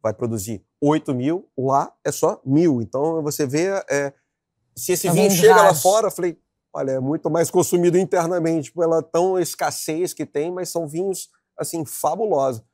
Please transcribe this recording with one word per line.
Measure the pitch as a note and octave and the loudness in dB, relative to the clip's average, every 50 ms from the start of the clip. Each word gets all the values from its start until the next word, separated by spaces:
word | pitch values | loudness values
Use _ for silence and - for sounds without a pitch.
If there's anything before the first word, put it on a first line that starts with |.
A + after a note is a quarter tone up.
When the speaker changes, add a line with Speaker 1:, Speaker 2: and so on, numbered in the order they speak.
Speaker 1:
vai | - A2+ G#2 | -4 -4 -4
produzir | - B2 A#2 A2+ A2 F#2+ A2+ A2 F#2 _ _ _ _ | -4 -6 -6 -6 -6 -6 -8 -10 -12 _ _ _ _
oito | D3 C#3+ D#3 D#3+ D3+ - C#3 | 0 2 2 2 0 -4 -4
mil, | B2 B2 C#3+ E3 F#3 - _ _ | -2 -2 -2 -2 -4 -6 _ _
lá | - B2+ C3+ C3+ C#3 D#3+ - _ _ _ | -6 -2 0 0 0 0 -2 _ _ _
é | D3 | -6
só | C#3+ - - D#3 - - _ | -2 0 -2 -2 -2 -4 _
mil." | C3 C3+ D3+ F3 E3+ C#3 A#2+ | 0 2 4 4 4 2 0
Então, | A2+ G2 - C3 C#3+ D#3+ E3 D#3+ | -4 -4 -4 -4 -2 -2 -2 -2
você | D3 D3+ D3 - D3+ | -4 -4 -2 -2 -4
vê, | B2+ C3 D#3 E3+ F#3+ G3 G3 - - | -2 0 -2 0 0 -2 -4 -4 -2
é, | C#3 C#3+ C#3+ C#3 - _ _ _ _ _ _ _ _ _ _ _ _ | -2 -2 -2 -4 -8 _ _ _ _ _ _ _ _ _ _ _ _
se | - - - F3+ | -12 -4 -4 -2
esse | E3+ - | -2 0
Speaker 2:
São | F3+ E3+ | 2 4
Speaker 1:
vinho | G3 G3+ G3 | 4 4 4
Speaker 2:
vinhos | G3 E3 | 4 6
Speaker 1:
chega | G3 A3 A3 | 8 8 8
lá | G#3+ G3+ | 8 8
Speaker 2:
raros. | G3 F3 D3 | 6 4 4
Speaker 1:
fora, | - F#3 G3 A3 G#3+ | 4 4 4 4 2
eu | G3 | 0
falei, | - - F3 F3+ D#3 _ _ _ _ _ _ _ - | -2 -2 -4 -4 -4 _ _ _ _ _ _ _ -8
"Olha, | D3 C#3+ C3+ | -6 -4 -4
é | C3 C3 | -4 -4
muito | B2+ C3+ D3+ E3 - - | -2 -2 -4 -2 -2 -2
mais | D3+ E3+ E3 - | 0 0 0 2
consumido | - F3+ D#3+ - - F3 F3 F3 E3 | 2 0 2 2 2 2 2 4 4
internamente | F3+ F#3+ - - F3+ E3 E3 F#3 F3 D#3+ E3 E3 E3 C#3 - | 2 2 2 0 0 0 0 -2 -2 0 0 -2 -2 -4 -6
pela | _ F3 E3+ E3 E3 D#3+ | _ -2 0 2 2 0
tão | D3 _ - E3 F3 F#3+ F#3+ F#3 | -2 _ -2 0 0 2 0 0
escassez | E3+ - - - - D3 D3 - - - D#3 E3 F3+ F3 - | -2 -4 -4 -4 -4 -4 -4 -6 -8 -6 -4 -4 -4 -6 -6
que | - D3+ | -8 -10
tem, | - _ C#3+ D3 F3 | -6 _ -6 -6 -4
mas | F3+ F#3 F3+ E3 | -6 -8 -10 -6
são | - E3+ E3+ | -6 -8 -8
vinhos, | D3 D3 E3 F#3 G3 F#3 - - _ _ _ _ _ _ | -6 -6 -6 -4 -4 -6 -8 -10 _ _ _ _ _ _
assim, | - - - - E3 D#3 | -10 -10 -8 -6 -8 -8
fabulosos." | - - - - D3+ E3 F#3+ A3+ G#3+ F3 C#3+ C3+ C3+ B2 A2+ _ _ | -8 -8 -4 -4 -4 -2 -2 -2 0 0 0 0 -2 -2 -6 _ _